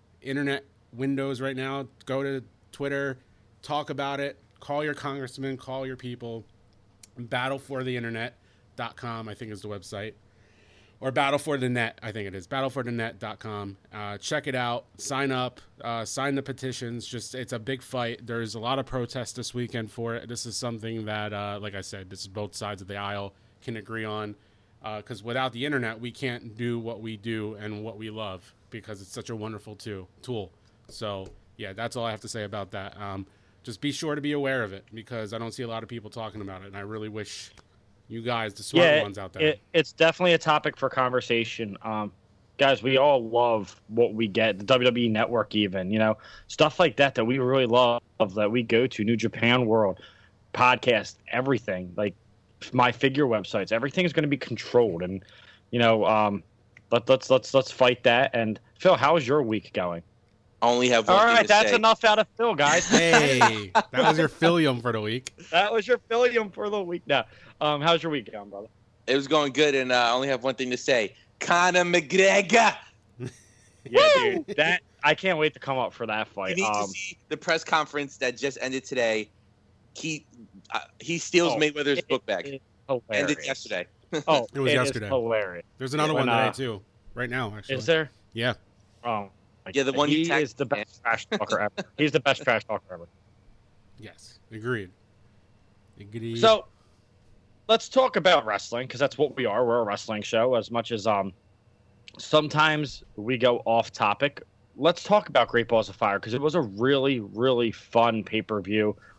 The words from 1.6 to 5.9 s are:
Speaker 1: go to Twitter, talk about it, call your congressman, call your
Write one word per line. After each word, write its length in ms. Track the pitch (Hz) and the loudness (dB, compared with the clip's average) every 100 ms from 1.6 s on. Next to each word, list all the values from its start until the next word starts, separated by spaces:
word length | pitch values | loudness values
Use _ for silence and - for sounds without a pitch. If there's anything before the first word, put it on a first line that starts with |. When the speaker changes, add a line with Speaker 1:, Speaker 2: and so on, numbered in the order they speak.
| 135 139 127 _ - | -6 -6 -10 _ -6
Speaker 1:
go 160 | 135 | -4
to 200 | 139 135 - _ _ | -4 -6 -10 _ _
Twitter, 460 | - 139 139 139 127 _ _ _ _ | -8 -4 -4 -4 -8 _ _ _ _
talk 300 | - 151 147 | -6 -4 -4
about 280 | 139 139 139 | -6 -4 -4
it, 200 | 139 - _ _ | -6 -8 _ _
call 240 | - 143 | -6 -4
your 120 | 151 | -4
congressman, 640 | 143 143 139 127 - 135 127 | -4 -6 -8 -8 -8 -8 -8
call 280 | - 131 | -8 -8
your 100 | 131 | -8